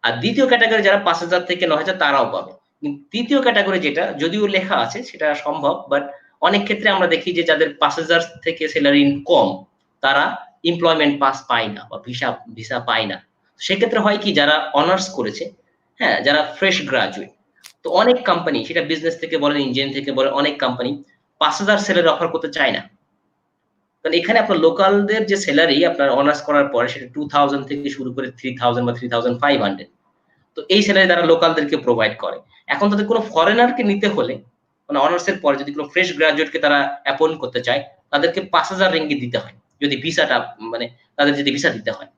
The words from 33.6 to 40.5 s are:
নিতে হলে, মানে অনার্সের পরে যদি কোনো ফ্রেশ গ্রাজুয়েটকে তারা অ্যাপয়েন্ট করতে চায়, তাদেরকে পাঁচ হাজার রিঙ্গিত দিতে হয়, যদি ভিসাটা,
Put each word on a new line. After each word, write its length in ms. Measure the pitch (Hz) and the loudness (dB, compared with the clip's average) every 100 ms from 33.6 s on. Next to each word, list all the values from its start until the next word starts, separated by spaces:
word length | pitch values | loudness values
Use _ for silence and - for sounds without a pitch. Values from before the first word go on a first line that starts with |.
| 240 - | 2 2
নিতে 240 | 208 202 208 | 0 0 0
হলে, 280 | - - - _ _ _ _ _ | 0 -4 -6 _ _ _ _ _
মানে 100 | 143 | 0
অনার্সের 380 | 143 175 175 190 | 2 2 -2 -2
পরে 160 | 151 139 | 0 0
যদি 160 | 143 | -4
কোনো 160 | 143 147 | -8 -4
ফ্রেশ 280 | 175 180 147 | -2 -2 2
গ্রাজুয়েটকে 420 | 156 147 147 - | 2 2 -2 0
তারা 400 | 147 143 139 - | 2 2 0 -4
অ্যাপয়েন্ট 360 | 139 139 160 160 | -6 0 0 0
করতে 220 | 123 123 | -6 -6
চায়, 220 | 120 139 - _ _ | -2 -4 -4 _ _
তাদেরকে 300 | 143 165 185 | 0 0 -2
পাঁচ 260 | - 165 156 | 0 0 0
হাজার 240 | 190 190 | 0 0
রিঙ্গিত 280 | 160 151 139 | 2 -2 -4
দিতে 180 | 123 117 | -4 -6
হয়, 140 | - - _ _ | -8 -20 _ _
যদি 140 | 143 131 | -4 -2
ভিসাটা, 600 | 156 165 156 123 117 | -2 0 2 0 -2